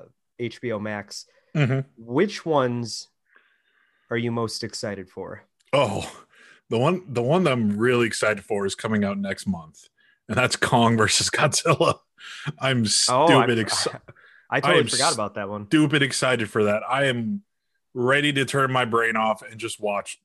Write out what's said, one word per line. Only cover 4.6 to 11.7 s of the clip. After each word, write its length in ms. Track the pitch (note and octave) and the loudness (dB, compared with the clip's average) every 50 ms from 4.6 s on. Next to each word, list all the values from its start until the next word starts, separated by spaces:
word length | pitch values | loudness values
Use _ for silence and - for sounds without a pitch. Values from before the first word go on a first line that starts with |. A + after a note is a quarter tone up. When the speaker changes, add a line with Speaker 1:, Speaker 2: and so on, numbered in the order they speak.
| A#2 | -10
Speaker 1:
excited 440 | G2+ - - - G#2+ G2+ F#2+ F#2 - | -10 -8 -8 -8 -8 -8 -10 -12 -14
for? 360 | _ F#2+ F2+ E2+ - - - _ _ _ _ _ | _ -14 -12 -12 -14 -16 -18 _ _ _ _ _
Speaker 2:
Oh, 380 | - C#3+ C3+ G#2+ G2 F#2+ - - - - - _ _ - - - - _ _ _ | 0 2 2 2 0 -4 -6 -8 -14 -18 -20 _ _ -20 -20 -20 -20 _ _ _
the 100 | G#2+ A2+ | 0 2
one, 260 | B2+ D#3+ F#3 F3+ - D3 | 2 2 2 0 -4 -4
the 140 | A#2+ A#2+ | -4 -2
one 220 | A#2 B2+ D#3+ F#3+ F3+ | 0 2 2 4 4
that 80 | D3 | 2
I'm 240 | B2+ A#2+ A2+ G#2 G2+ G#2 | 2 2 2 0 2 2
really 280 | A#2 B2+ B2 A#2+ A#2+ | 2 2 4 2 2
excited 380 | A2 A2 - A#2+ G#2+ G#2+ G2 - | 0 0 0 0 0 0 -2 -4
for 220 | - A2 G2+ G2 | -4 -4 -2 -2
is 80 | G2 - | -4 -4
coming 300 | - - A2 A2 G#2 G2+ | -4 -4 -2 0 0 0
out 140 | G2 G2+ G2 | 0 -2 -4
next 280 | G2 G2 F#2+ - - | -4 -6 -6 -6 -4
month, 420 | G2+ F2+ E2+ D#2+ - - - - _ _ _ _ _ _ _ _ - | -6 -6 -6 -8 -16 -20 -20 -20 _ _ _ _ _ _ _ _ -4
and 80 | G#2+ | 0
that's 200 | B2+ B2 A#2+ - | 0 0 0 0
Kong 400 | - - - C#3 A#2+ A#2 A2+ A#2 | -2 0 2 4 6 6 6 6
versus 340 | A2 G#2+ G2+ - - - - | 4 4 2 2 0 0 0
Godzilla. 720 | - - E3 C#3+ - - - E3+ | 0 0 0 2 0 0 0 0